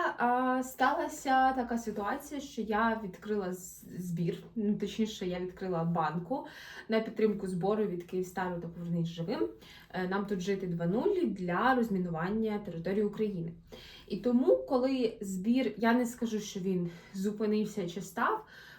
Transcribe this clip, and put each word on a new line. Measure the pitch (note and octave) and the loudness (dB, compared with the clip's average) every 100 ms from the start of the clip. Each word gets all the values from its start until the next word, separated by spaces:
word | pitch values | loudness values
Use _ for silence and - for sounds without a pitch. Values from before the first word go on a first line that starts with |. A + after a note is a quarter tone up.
| E4 - | 4 2
е, | A#3+ B3 B3+ B3+ | 2 4 4 2
сталася | B3+ - C4 D4+ D4+ - C#4 C4 C4 | -2 2 2 4 -2 -2 2 6 6
така | C4 A#3 A#3 | 4 0 -2
ситуація, | A3 G#3 G3+ C#4 - C#4+ | -4 -4 -2 -4 -6 -10
що | - - | -8 -6
я | G#3 G#3+ A3+ A3 | 0 2 2 2
відкрила | G3+ - G#3 G#3 F3+ | -4 -8 -4 -2 -2
з-, | F#3 - - - - | -4 -8 -16 -12 -8
збір, | F3+ E3+ E3+ - - A#3 | -4 -2 -2 -2 -6 -2
ну, | G#3 G3+ | 0 0
точніше, | G3 - G#3+ - F#3 | 0 -2 -2 -2 -4
я | F3+ | -2
відкрила | F#3 - F#3+ E3+ | -4 -6 -2 0
банку | E3+ E3+ D#3 E3+ - C#4 - - - - - | 2 2 2 0 -2 -4 -6 -14 -16 -12 -2
на | A3 | 0
підтримку | A3 - A3 G3+ F#3+ | 0 2 2 2 -2
збору | F3+ F#3+ G#3+ G3+ | 0 2 2 0
від | F3 | -2
«Київстару» | - F#3 F#3 - F3+ F3 | -4 -4 -4 -2 -2 -4
та | E3 | -6
Повернись | F3 E3+ E3+ E3 | -8 -2 0 0
живим. | E3 E3 D4+ - - - - - | -2 -4 -2 -2 -4 -20 -20 -10
Е, | F3+ F3+ | -4 -2
«Нам | G3 G3+ | 0 0
тут | G3 | -2
жити | F3+ G3 F3+ | -2 -2 -2
два | E3 E3+ | -2 0
нуль» | G#3+ G4+ F#4 B3+ | 2 2 2 0
для | F#3+ F3 F3 A#3+ B3+ | 0 -2 2 4 4
розмінування | A3 F#3+ F3 D#3+ F3+ A3 A3 G#3 | 2 0 0 -2 0 0 0 -2
території | G3+ E3 E3+ G3+ | -4 -6 -2 0
України. | G#3 G#3 G#3+ F#3 E3 - - - - - - | 0 0 -2 -2 -6 -10 -16 -18 -18 -20 -8
І | F3+ | -4
тому, | A#3+ B3 E4 B4+ | 2 4 6 6
коли | - C4 C4 C4 A3+ - | 4 2 4 2 0 -2
збір, | G3 F#3 G3+ B3+ A3+ - | -6 -2 2 4 2 2
я | A3+ | 4
не | B3 A#3 | 4 2
скажу, | - A3+ G#3+ | -2 -2 -2
що | - G3 | -4 -4
він | F#3 F3+ F3 - - | 0 0 0 -6 -10
зупинився | G3 G3+ G#3+ G#3+ G#3+ G#3+ - F3 | -4 -4 0 0 2 0 -2 -6
чи | G3 | -6
став, | - - C4+ G#4+ - - - | -8 -2 0 0 -6 -20 -20